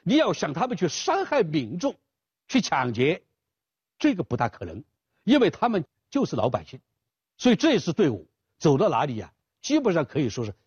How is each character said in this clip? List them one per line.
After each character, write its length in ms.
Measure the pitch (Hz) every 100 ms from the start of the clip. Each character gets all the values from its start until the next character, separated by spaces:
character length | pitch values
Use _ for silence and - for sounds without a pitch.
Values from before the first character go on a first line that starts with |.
你 120 | 175 294
要 160 | 247
想 200 | - 165
他 160 | 151 254
们 80 | 185
去 120 | 170
伤 360 | - - 392
害 180 | 370 -
民 380 | 156 151 113 175
众、 160 | 269 - _ _ _ _ -
去 140 | 262
抢 340 | - 143 123
劫， 300 | 110 139 185 _ _ _ _ _ _ _ _
这 160 | 302
个 80 | 185
不 140 | - 120
大 120 | 117
可 160 | -
能， 200 | 90 101 - _ _ _
因 160 | 202 285
为 100 | 190
他 180 | - 233
们 160 | 202 - _ _
就 140 | 277
是 120 | - 123
老 120 | 110
百 160 | 98
姓。 140 | 82 - _ _ _ _ _ -
所 120 | 247
以 60 | 226
这 240 | 320 226
支 120 | 175
队 180 | 156 156
伍 180 | 98 - _ _ _
走 200 | 156 139
到 100 | 208
哪 160 | 120
里 120 | 147 110
呀， 160 | 92 _ _ _
基 180 | - 302
本 140 | 240
上 100 | 170
可 160 | 143 -
以 100 | 120
说 140 | 127
是 100 | 107 -